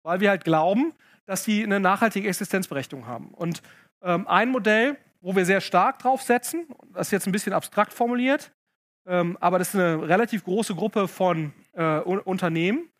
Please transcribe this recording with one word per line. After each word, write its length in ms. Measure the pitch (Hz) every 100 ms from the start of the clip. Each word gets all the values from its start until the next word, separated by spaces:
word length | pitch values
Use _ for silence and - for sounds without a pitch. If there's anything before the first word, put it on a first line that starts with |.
weil 180 | 160 185
wir 120 | 202
halt 120 | 190
glauben, 500 | - 160 170 208 320 - _ _ -
dass 160 | 190
die 200 | - 208
eine 160 | 214 202
nachhaltige 480 | 185 196 170 196 208
Existenzberechtigung 760 | 180 196 190 185 139 131 139
haben. 220 | 117 120 -
Und, 340 | - 170 160 - - _ _
ähm, 260 | 185 170 196
ein 220 | 180 233
Modell, 480 | 262 214 214 254 285 _ _
wo 140 | 180
wir 100 | 190
sehr 160 | 180 196
stark 380 | - 180 220 -
drauf 240 | 247 254
setzen, 420 | - 240 - 330 320 240 -
das 180 | - 170
ist 20 |
jetzt 160 | 196 196
ein 40 |
bisschen 220 | 202 202
abstrakt 400 | 190 - - 208
formuliert, 580 | - 240 247 254 294 - _ _ _ _ _
ähm, 320 | 185 180 175 180
aber 200 | 175 185
das 160 | 180
ist 40 | 202
eine 280 | 175 160 160
relativ 360 | 185 233 208
große 300 | - 196 214
Gruppe 340 | 170 214 214 190
von, 460 | - 185 165 151 - _
äh, 260 | 180 160 156
Un-, 220 | 175 190
Unternehmen. 680 | - 185 175 165 175 269 339